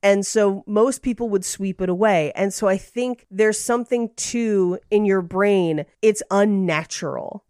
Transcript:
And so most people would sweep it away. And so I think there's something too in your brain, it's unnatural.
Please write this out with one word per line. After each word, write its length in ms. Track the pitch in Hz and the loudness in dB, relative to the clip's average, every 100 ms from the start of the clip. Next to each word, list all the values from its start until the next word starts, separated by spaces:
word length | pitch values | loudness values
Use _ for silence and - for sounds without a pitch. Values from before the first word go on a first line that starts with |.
And 200 | 202 202 | 2 2
so 400 | 196 220 202 196 - | 2 2 2 0 -2
most 340 | 208 254 262 | 2 2 0
people 260 | 254 226 233 | -4 -4 -2
would 140 | 202 | -2
sweep 380 | 190 - 196 185 | -2 -6 -6 -4
it 80 | 180 | -4
away. 420 | 180 220 180 147 - | 0 2 2 0 -2
And 180 | 196 | -4
so 140 | - 202 | 0 0
I 100 | 190 | 0
think 480 | - 240 247 240 _ | -4 -4 -4 -6 _
there's 280 | 190 214 214 | 0 0 0
something 520 | - 240 233 240 233 - | -2 -2 0 -2 -2 -6
too 640 | - 240 233 202 180 180 - | -6 -2 0 2 0 -2 0
in 140 | 208 208 | 2 2
your 180 | 190 | 0
brain, 640 | 170 185 202 196 170 151 143 _ | 0 0 2 2 2 -2 -6 _
it's 180 | 220 208 - | 2 2 0
unnatural. 1120 | 196 208 196 180 156 160 - 156 131 - 202 | 2 2 2 0 -2 -4 -8 -8 -8 -10 -12